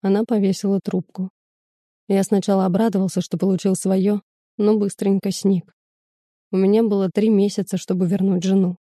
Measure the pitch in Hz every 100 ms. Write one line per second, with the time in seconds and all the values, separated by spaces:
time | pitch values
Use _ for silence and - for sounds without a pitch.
0 | 196 196 233 220 196 190 202 196 - 185
1 | - - 185 _ _ _ _ _ _ _
2 | _ 196 196 202 185 196 190 180 226 190
3 | 190 185 - 165 196 185 196 185 - 190
4 | 190 208 _ _ _ - 208 214 202 -
5 | 202 196 202 180 196 190 - _ _ _
6 | _ _ _ _ _ 185 190 214 233 202
7 | 190 185 220 208 202 - 190 185 - 185
8 | 180 190 190 180 185 190 185 180